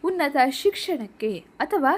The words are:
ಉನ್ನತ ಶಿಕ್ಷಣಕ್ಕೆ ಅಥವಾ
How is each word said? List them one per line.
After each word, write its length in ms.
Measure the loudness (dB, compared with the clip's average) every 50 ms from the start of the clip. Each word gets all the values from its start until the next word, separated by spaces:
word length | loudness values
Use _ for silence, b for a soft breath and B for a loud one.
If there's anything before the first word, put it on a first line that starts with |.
| B
ಉನ್ನತ 340 | -2 0 0 0 0 2 2 2 2 2 0
ಶಿಕ್ಷಣಕ್ಕೆ 720 | 0 0 0 0 -2 -4 -4 -4 -6 -8 -8 -6 -4 -4 -4 -6 -10 -10 -8 -6 -4
ಅಥವಾ 300 | 0 0 2 2 2 2